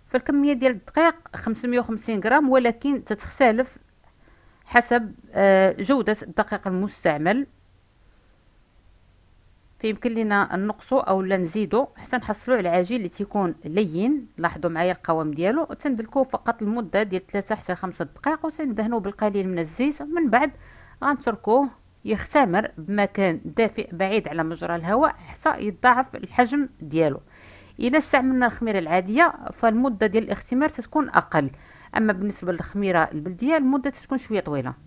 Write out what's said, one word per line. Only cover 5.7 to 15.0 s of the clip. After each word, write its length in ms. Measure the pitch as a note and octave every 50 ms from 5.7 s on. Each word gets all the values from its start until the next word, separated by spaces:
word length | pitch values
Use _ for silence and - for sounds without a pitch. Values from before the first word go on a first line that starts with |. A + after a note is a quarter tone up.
| - - G3
جودة 340 | F#3 C#4 C4 G#3+ G#3+ G#3+ - -
الدقيق 460 | - E3+ - G3+ - G#3+ G3 - G3
المستعمل، 800 | F#3 F3+ G3 G3+ - - - F3 D3+ D3 D3+ F3 G#3 C4 C#4 - _ _ _ _ _ _ _ _ _ _ _ _ _ _ _ _ _ _ _ _ _ _ _ _ _ _ _ _ _ _ _ _ _ _ _ _ _ _ _ _ _ _ _ _ _ -
فيمكن 360 | - A3 G#3+ G3+ - A#3+ A3+
لنا 420 | A3+ A3+ G#3+ G#3 G3+ G3 - -
نقصه 460 | F#3 G3 G#3+ G#3+ - - - C4 C4+ -
أو 200 | - F#3+ F#3+ F#3+
لا 140 | F#3 G3
نزيدو 500 | F#3 F3+ D#3+ E3+ G#3+ G#3 D#3 E3 A3+ C#4 - -
حتى 200 | - - - -
نحصلوا 400 | B3 - - G#3 - - A#3+ C4
على 120 | A#3 F#3 F3
العجين 280 | E3 F#3 F3+ F3+ A#3+
اللي 120 | B3 G3+ E3+
تيكون 460 | - - G3+ G3 - G#3 G3 F3 D#3 - -
لين. 600 | D#3 D#3+ F#3+ A3 E3+ D3+ E3+ G3+ B3 D4+ C#4+ A#3 - _ -
لاحظوا 320 | E3 E3 - D#3+ D3 E3+
معايا 220 | E3 D#3+ F3 F#3 F3+
القوام 380 | -